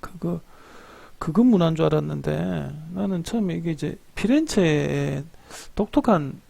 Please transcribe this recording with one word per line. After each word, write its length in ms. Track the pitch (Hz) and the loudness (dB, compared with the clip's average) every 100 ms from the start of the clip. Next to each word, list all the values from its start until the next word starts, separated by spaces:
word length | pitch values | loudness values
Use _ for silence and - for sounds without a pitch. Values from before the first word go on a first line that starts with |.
그거, 400 | - 175 170 175 - - - - - - - - | -12 -8 -6 -6 -10 -20 -20 -20 -20 -20 -20 -8
그거 260 | - 156 | -2 4
문화인 320 | 247 208 170 160 | 6 6 4 4
줄 100 | 160 | 2
알았는데, 840 | 151 151 147 143 151 175 175 139 147 160 | 2 -2 -4 -4 -2 -2 -4 -6 -10 -10
나는 300 | 180 196 185 | -4 -2 -2
처음에 300 | 170 233 196 | -2 -2 -2
이게 180 | 165 165 | -2 -4
이제 240 | 156 151 - - - | -4 -4 -6 -12 -6
피렌체의 1080 | 202 277 320 - 170 151 143 143 143 143 151 - - - - | 2 2 2 2 4 4 0 -2 -2 -4 -8 -16 -20 -18 -14
독특한 680 | - 208 - 262 190 143 - _ | -4 0 2 4 2 2 -10 _